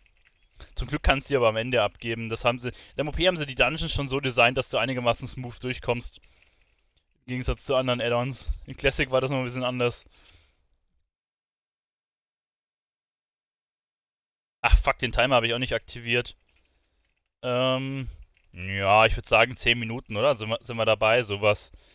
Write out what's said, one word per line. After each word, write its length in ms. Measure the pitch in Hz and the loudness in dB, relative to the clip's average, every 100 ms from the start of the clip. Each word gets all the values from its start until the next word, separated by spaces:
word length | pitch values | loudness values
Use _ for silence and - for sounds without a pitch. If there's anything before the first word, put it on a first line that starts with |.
| _ _ _ _ _ - - | _ _ _ _ _ -20 -12
Zum 120 | - 120 | -10 -6
Glück 160 | 147 | 0
kannst 240 | - 139 - | 2 2 2
du 60 | |
die 40 | 135 | 4
aber 120 | 117 | 4
am 80 | 110 | 2
Ende 260 | 123 123 | 0 2
abgeben. 460 | 104 - 117 113 113 | 2 -2 -8 -6 -6
Das 160 | 113 | -2
haben 140 | 123 123 | -2 -2
sie, 100 | 120 | -8
in 260 | - - | -12 -12
der 60 | - | -6
M 80 | 147 | -4
O 20 | |
P 160 | 147 180 | 0 0
haben 100 | 175 | 0
sie 80 | |
die 100 | 143 | -6
Dungeons 360 | 127 123 156 160 | -2 -2 -2 -4
schon 160 | - 139 | -4 -2
so 100 | 135 | -2
designt, 380 | 135 123 120 131 | -2 4 4 2
dass 120 | - | -2
du 80 | 123 | -2
einigermaßen 500 | 123 123 120 113 127 | -2 0 0 -2 -6
smooth 360 | - 123 - | -10 -12 -8
durchkommst. 540 | 127 127 - 120 - - | -8 -6 -4 -4 -6 -16
Im 1080 | _ _ _ _ _ _ _ _ _ _ - | _ _ _ _ _ _ _ _ _ _ -10
Gegensatz 380 | 127 127 123 | -6 -4 -6
zu 100 | - | 0
anderen 260 | 131 131 123 | 0 0 -2
Add-ons. 480 | 117 120 127 127 - - | 0 0 -2 -6 -6 -8
In 120 | - 131 | -8 -4
Classic 340 | 139 - 135 | -2 0 0
war 100 | 131 | 2
das 80 | 135 | 2
noch 80 | 135 | -2
ein 60 | |
bisschen 180 | 123 127 | -4 -4
anders. 420 | 127 123 120 - - _ - - _ _ _ _ _ _ _ _ _ _ _ _ _ _ _ _ _ _ _ _ _ _ _ _ _ _ _ _ _ _ _ _ _ _ _ _ _ _ _ _ _ _ | -4 0 -2 -2 -16 _ -20 -20 _ _ _ _ _ _ _ _ _ _ _ _ _ _ _ _ _ _ _ _ _ _ _ _ _ _ _ _ _ _ _ _ _ _ _ _ _ _ _ _ _ _
Ach, 160 | 117 - | 4 4
fuck, 180 | - - | 4 0
den 140 | 123 | 0
Timer 240 | 113 127 | 2 4
habe 100 | 123 | 4
ich 80 | 113 | 2
auch 60 | 120 | -2
nicht 160 | 127 | -2
aktiviert. 600 | 117 - 120 117 120 120 - _ _ _ _ _ _ _ _ _ _ | -4 -6 -12 -2 -2 -2 -14 _ _ _ _ _ _ _ _ _ _
Ähm, 640 | 127 123 131 131 135 135 127 - - _ _ | -4 0 0 0 -4 -6 -8 -12 -20 _ _
ja, 540 | 87 95 98 98 107 | -12 -6 0 6 6
ich 100 | 110 | 6
würd 120 | - - | 2 2
sagen 280 | 110 120 | 4 4
zehn 220 | 127 120 117 | 2 0 0
Minuten, 400 | 117 120 - 104 | -2 -8 -6 0
oder? 180 | 135 | 0
Sind 140 | 120 107 | 0 -4
wir, 80 | 113 | -6
sind 160 | - 117 | -6 -2
wir 80 | |
dabei? 360 | 110 107 110 120 | 2 4 4 4
Sowas. 500 | 107 101 104 104 - - _ | 2 2 2 2 -4 -20 _